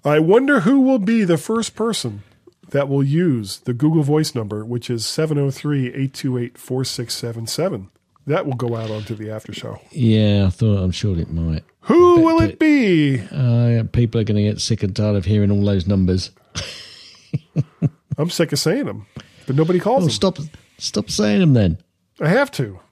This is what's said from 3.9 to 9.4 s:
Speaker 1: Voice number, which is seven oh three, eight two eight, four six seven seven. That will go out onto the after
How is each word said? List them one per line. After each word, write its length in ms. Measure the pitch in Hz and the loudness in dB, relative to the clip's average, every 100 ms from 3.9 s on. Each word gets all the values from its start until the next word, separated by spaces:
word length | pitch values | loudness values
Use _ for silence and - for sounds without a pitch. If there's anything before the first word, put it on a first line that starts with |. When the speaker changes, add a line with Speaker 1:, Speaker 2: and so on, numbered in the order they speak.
| 160 | 2
Speaker 1:
Voice 300 | 143 151 156 | 2 0 0
number, 300 | 123 104 107 107 | -4 -6 -8 -6
which 240 | 120 - | -8 -6
is 160 | 117 107 | -6 -4
seven 320 | - 160 147 | -4 -2 0
oh 140 | 139 | -2
three, 420 | 131 147 143 127 | -4 -4 -2 -4
eight 200 | 131 135 | -4 -6
two 240 | - 135 123 | -4 -4 -4
eight, 200 | 120 - | -6 -12
four 260 | - 127 | -8 -6
six 300 | 127 - 117 | -4 -8 -10
seven 320 | - 117 113 113 | -8 -8 -10 -10
seven. 440 | - 180 127 98 _ _ _ - | -4 -4 -6 -12 _ _ _ -4
That 200 | 165 147 | -2 -2
will 100 | 120 | -4
go 200 | 120 117 | -4 -4
out 140 | 110 | -6
onto 240 | 107 104 110 | -8 -8 -10
the 140 | 107 | -10
after 220 | 107 | -12